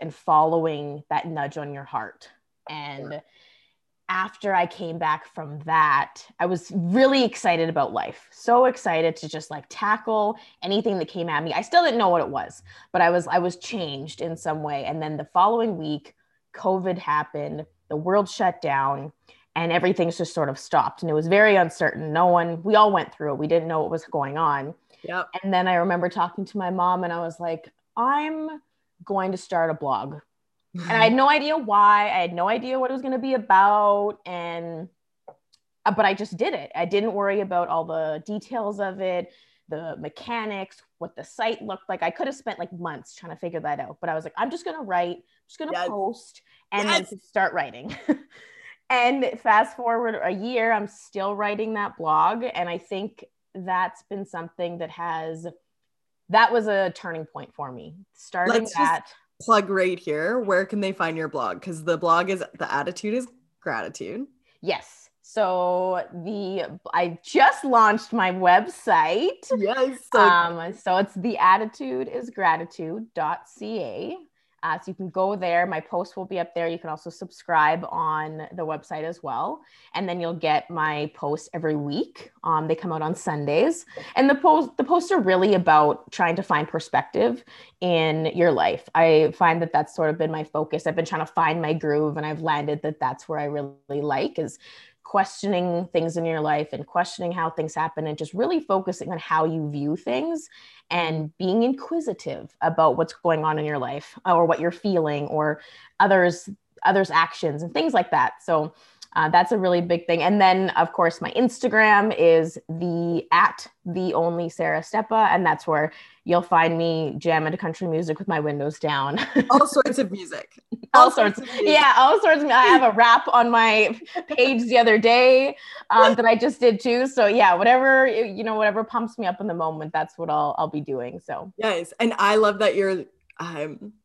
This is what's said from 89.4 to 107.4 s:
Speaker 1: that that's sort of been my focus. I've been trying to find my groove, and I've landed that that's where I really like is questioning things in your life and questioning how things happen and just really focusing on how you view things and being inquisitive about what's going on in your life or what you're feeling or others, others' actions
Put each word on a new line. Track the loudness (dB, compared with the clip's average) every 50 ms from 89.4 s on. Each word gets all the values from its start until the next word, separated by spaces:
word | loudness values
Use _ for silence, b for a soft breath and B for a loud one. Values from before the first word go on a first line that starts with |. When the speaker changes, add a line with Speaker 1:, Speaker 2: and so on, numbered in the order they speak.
| 2 2 2 2
Speaker 1:
that | -2 -2
that's | -2 -2 -2 -2 -4
sort | -2 -2 -2
of | 0
been | -2 -2 -4
my | -4 -6 -8
focus. | -6 -4 -4 -4 -4 -4 -4 -4
I've | -4 -4
been | -4 -4
trying | -4 -4 -6 -6
to | -4
find | -2 0 0 0 0 -2
my | -2 -2 -4
groove, | -2 -2 0 0 0 0 -2 -2
and | -4 -6
I've | -6 -8 -6
landed | -4 -2 -2 -2 -2 -4 -4 -4
that | -4 -8 -6 -4
that's | -4 -4 -4 -6 -10 -8
where | -8 -6
I | -6
really | -6 -6 -6 -8 -8 -12 _ _ -8 -6 -4
like | -2 -2 -2 -2 -2 -4 -4 -6
is | -8 -8 -10 -14 B B B B B B B B _
questioning | -4 -2 -2 -2 -2 -4 -8 -4 -2 -2 -2 -2 -2 -2 -4 -4 -2 -2
things | -2 -2 -2 -4
in | -4 -4
your | -2 -2 -2
life | -2 -2 -2 -2 -2 -6 -8
and | -12 -10
questioning | _ -4 -4 -4 -4 -6 -8 -8 -6
how | -4 -4 -4
things | -4 -4 -6 -8 -6 -4
happen | -4 -6 -4 -4 -6 -6
and | -6 -6
just | -8 -10 -8 -4
really | -4 -2 -2 -2 -4
focusing | -2 -2 -2 -2 -2 -4 -8 -8 -8 -10
on | -10 -10
how | -4 -2 0 0 0
you | 0 -2 -4 -6 -6
view | -6 -4 -4 -4 -4
things | -6 -4 -4 -4 -4 -4 -4 -6 -8 -10 -14 B B B B B B B B
and | -4 -4 -2 -2 -4 -4 -6 -8 _
being | -4 -2 0 2 2
inquisitive | 2 0 0 -4 -6 -6 -6 -6 -4 -6 -8 -8 -8 -10 -10 -10 -14 -16 _ -4
about | -2 -2 2 4 4 4 4
what's | 2 -2 -4 -4
going | -4 0 0 0 2 0
on | -2 -2 -2
in | -4
your | -4 -4
life | -4 -6 -6 -8 -10 -12 -16 -16 -6 0
or | 2 4 4 4
what | 4 2 2
you're | 0 -4
feeling | -4 -2 -4 0 0 0 0 0 -2 -4 -4
or | -4 -2 -2 -2 -2 -2 B B B B B B B B 2
others, | 4 4 6 6 4 4 0 -2 -10 -16 -18 _ _ _ _ -2 0
others' | 2 2 2 2 2
actions | 2 2 2 0 -2 -6